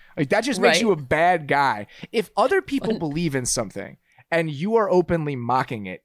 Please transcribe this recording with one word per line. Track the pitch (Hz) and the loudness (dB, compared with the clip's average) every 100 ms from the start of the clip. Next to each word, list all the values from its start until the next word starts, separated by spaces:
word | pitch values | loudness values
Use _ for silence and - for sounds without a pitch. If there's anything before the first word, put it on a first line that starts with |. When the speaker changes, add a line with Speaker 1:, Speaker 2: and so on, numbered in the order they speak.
| - - | -12 -6
Speaker 1:
Like, | 143 | 0
that | 202 | 0
just | 233 190 | 0 2
makes | 190 165 | 4 4
Speaker 2:
Right. | |
Speaker 1:
you | 220 | 2
a | 165 | 0
bad | 131 156 175 180 143 | 0 2 2 2 0
guy. | 143 139 107 104 - - | 0 2 -2 -8 -16 -6
If | 226 185 - | -4 -2 0
other | 233 392 | 2 2
people | - 277 - | 0 -2 -2
Speaker 2:
Un- | 190 | -2
Speaker 1:
believe | 160 151 170 | -4 -2 -2
in | 135 | -2
something | 120 - 101 98 95 - _ _ _ | -2 -4 -4 -8 -12 -16 _ _ _
and | 170 160 | -2 -2
you | 139 190 226 | -4 0 2
are | 196 | 4
openly | 180 170 170 147 135 | 2 2 -2 -2 -4
mocking | 120 127 131 117 | -2 0 -2 -6
it, | 98 90 | -10 -12